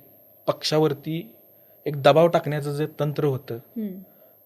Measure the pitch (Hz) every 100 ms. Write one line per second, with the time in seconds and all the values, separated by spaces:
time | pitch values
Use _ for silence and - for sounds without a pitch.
0 | - _ _ _ - - - 156 156 139
1 | 156 165 - - _ _ _ _ 147 143
2 | 143 151 170 170 147 147 143 143 151 -
3 | 147 143 151 131 - 117 - 233 208 185
4 | 185 _ _ _